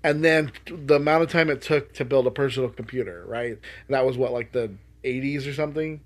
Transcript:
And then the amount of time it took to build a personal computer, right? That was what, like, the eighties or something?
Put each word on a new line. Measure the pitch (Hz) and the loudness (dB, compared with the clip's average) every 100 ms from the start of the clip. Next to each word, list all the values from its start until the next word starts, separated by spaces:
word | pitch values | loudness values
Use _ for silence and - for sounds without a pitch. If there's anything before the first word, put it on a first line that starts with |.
And | 151 151 | 2 4
then | 160 160 147 - | 4 4 2 -8
the | - 170 139 | -14 -10 2
amount | 147 147 160 | 2 4 2
of | 165 | 4
time | 170 160 | 2 2
it | 131 | 0
took | - 147 143 | 0 0 0
to | - | -8
build | 123 135 | 2 2
a | 127 | 2
personal | 101 139 123 123 | 0 -2 0 -4
computer, | - 117 123 98 87 90 | -6 -8 -6 -6 -8 -8
right? | 113 120 110 - - - | -6 -6 -8 -14 -20 -2
That | 135 | 2
was | 131 123 | 2 2
what, | 127 | 0
like, | 123 113 | -2 -2
the | 123 110 98 - _ | -2 -4 -8 -20 _
eighties | 131 127 139 143 | -6 -4 -4 -4
or | 139 | -6
something? | 139 151 147 156 151 | -4 -2 -2 -4 -6